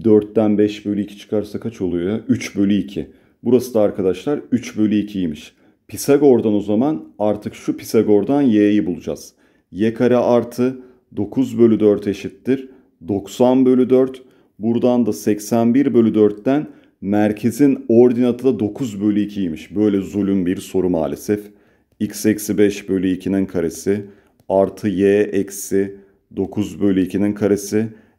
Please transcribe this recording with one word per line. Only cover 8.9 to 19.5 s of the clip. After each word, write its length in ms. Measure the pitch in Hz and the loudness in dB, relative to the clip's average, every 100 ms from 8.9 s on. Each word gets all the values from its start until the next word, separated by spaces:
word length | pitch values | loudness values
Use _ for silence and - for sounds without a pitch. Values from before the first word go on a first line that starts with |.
| 78 - 73 - _ _ _ _ | -6 -8 -10 -12 _ _ _ _
Y 220 | 87 113 | -4 -2
kare 220 | 113 123 123 | 0 2 2
artı 640 | 98 120 117 - 127 135 - _ _ 113 | 4 2 0 -2 -2 -4 -16 _ _ -8
dokuz 420 | 101 131 123 113 | -6 -2 -2 4
bölü 220 | 117 104 | 4 6
dört 260 | 107 101 104 | 4 2 -2
eşittir 640 | 95 92 - - 135 - - _ _ 123 | -6 -10 -10 -4 -4 -6 -20 _ _ -6
doksan 580 | - - - 123 131 127 | -6 -6 0 2 4 4
bölü 240 | 127 123 | 4 4
dört. 320 | 127 131 - - _ _ - | 2 2 -4 -20 _ _ -8
Buradan 480 | 107 117 123 123 107 | -4 0 2 2 0
da 60 | |
seksen 600 | 101 113 104 - 117 117 | -2 -2 -2 -2 0 2
bir 200 | 123 139 | 2 2
bölü 200 | 117 110 | 4 4
dörtten 520 | 104 104 104 131 143 151 - _ - | 4 2 2 -2 -2 -4 -14 _ -10
merkezin 840 | 95 104 104 107 117 - 143 127 - | -2 0 0 0 -2 2 2 2 4
ordinatı 560 | 113 123 117 123 120 | 6 6 4 0 0
da 140 | 131 107 | -2 0
dokuz 420 | 104 104 127 101 | -2 -4 -8 -2
bölü 200 | 107 101 | 0 0
ikiymiş. 560 | 101 101 90 | -2 -4 -6